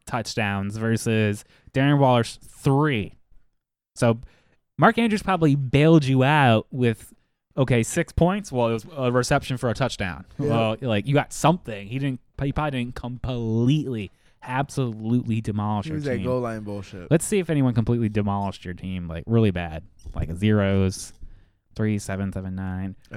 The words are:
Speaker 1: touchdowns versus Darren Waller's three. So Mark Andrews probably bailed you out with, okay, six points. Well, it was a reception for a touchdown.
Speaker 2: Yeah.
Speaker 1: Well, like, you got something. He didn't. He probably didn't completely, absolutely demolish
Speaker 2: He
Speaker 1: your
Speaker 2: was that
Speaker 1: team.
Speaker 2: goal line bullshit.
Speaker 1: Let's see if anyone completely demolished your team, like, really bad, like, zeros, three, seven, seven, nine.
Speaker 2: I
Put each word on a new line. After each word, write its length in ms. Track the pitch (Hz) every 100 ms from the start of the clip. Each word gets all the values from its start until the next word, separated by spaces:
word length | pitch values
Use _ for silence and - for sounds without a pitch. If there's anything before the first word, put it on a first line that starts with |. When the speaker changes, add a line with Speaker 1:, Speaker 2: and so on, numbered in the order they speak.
| -
Speaker 1:
touchdowns 720 | 117 107 - 104 101 98 110
versus 680 | 113 113 117 110 107 104 - _ -
Darren 240 | 131 139 143
Waller's 400 | 135 120 113 -
three. 760 | - - 143 135 151 117 92 - _ - _ _ _ _ _
So 240 | - 120 113 - _ _ _ _ -
Mark 180 | 185 226
Andrews 260 | 233 208
probably 320 | 196 180 160
bailed 520 | 139 131 139 156 165 135
you 180 | 131
out 420 | 131 151 131 110 -
with, 420 | 131 123 110 - - _ _ _
okay, 280 | - 127 120
six 280 | 113 170 160
points. 400 | - 170 202 196
Well, 180 | 127 117
it 20 |
was 140 | 113 - 139
a 160 | 127
reception 460 | 123 120 143 - 127
for 100 | 123
a 60 |
touchdown. 500 | 107 127 - 95 69 - -
Speaker 2:
Yeah. 80 | 147
Speaker 1:
Well, 280 | 113 110 113
like, 260 | 131 104 104
you 60 |
got 220 | 143 -
something. 520 | - 147 175 - 101 101
He 120 | 131
didn't. 220 | 139 131 _ -
He 80 | 143
probably 320 | 151 151 131
didn't 120 | 120
completely, 1160 | - 120 123 131 120 113 113 123 151 135 113 95 - _ _
absolutely 1000 | - 131 143 - 123 110 110 123 117 113
demolish 420 | 110 104 104 107
Speaker 2:
He 60 | 156
Speaker 1:
your 60 | 156
Speaker 2:
was 80 |
that 120 | 143 101
Speaker 1:
team. 80 |
Speaker 2:
goal 160 | 123 127
line 220 | 120 110
bullshit. 480 | 104 101 92 98 85
Speaker 1:
Let's 160 | 160 -
see 140 | 208
if 100 | 170
anyone 240 | 147 131
completely 340 | 117 113 120 110
demolished 560 | 107 101 101 98 -
your 80 | 92
team, 320 | 85 92 92 85
like, 180 | 82 -
really 240 | 113 107
bad, 340 | 90 85 80 98 - -
like, 200 | 80 78
zeros, 800 | 87 107 107 98 98 95 - - - - - _ _ _ -
three, 220 | 107 101
seven, 320 | - 95 98
seven, 240 | 95 95 92
nine. 400 | 95 92 95 95
Speaker 2:
I 40 | -